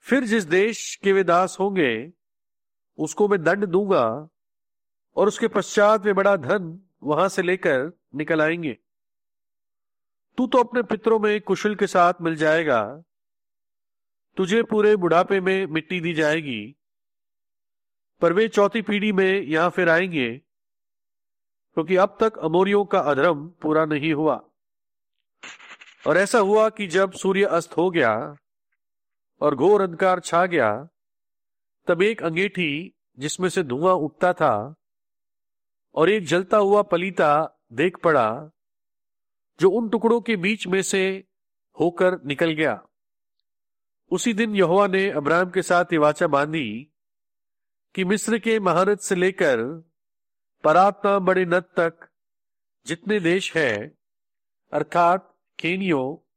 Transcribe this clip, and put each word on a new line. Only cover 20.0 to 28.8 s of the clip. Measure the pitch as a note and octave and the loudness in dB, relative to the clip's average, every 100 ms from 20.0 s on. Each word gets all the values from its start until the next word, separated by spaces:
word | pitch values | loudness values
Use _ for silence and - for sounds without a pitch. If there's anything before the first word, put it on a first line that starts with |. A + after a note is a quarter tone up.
| F#3 D#3+ B2 B2 _ _ _ _ _ _ _ _ _ _ _ _ _ | 0 -4 -4 -6 _ _ _ _ _ _ _ _ _ _ _ _ _
क्योंकि | - D#3+ F#3 | -8 -2 2
अब | G3 - | 0 0
तक | A3 A3 | -2 -2
अमोरियों | D#3 E3 F#3+ G3+ | -2 0 2 0
का | G3+ G3 | 0 -2
अधर्म | C#3+ C3+ D#3+ D3+ D#3+ | 0 0 0 0 -8
पूरा | _ D3+ D#3 | _ -2 0
नहीं | D#3 D3+ D#3 | 0 -2 -2
हुआ।" | D3 D#3 B2 - _ _ _ _ _ _ _ _ _ - - - - - _ - | -2 -2 -2 -8 _ _ _ _ _ _ _ _ _ -20 -20 -20 -20 -20 _ 0
और | D#3+ | 2
ऐसा | G3 A#3+ | 2 2
हुआ | G3 G#3+ A3 | 4 4 2
कि | G#3+ G3+ | -2 -2
जब | E3 F#3+ | 0 0
सूर्य | F#3 F#3 F#3+ | -2 -2 0
अस्त | G3 E3 E3 - | 0 0 -4 -2
हो | F3+ | 0
गया | E3+ B2 A2 D3+ D3 _ _ _ _ | 2 2 0 -6 -16 _ _ _ _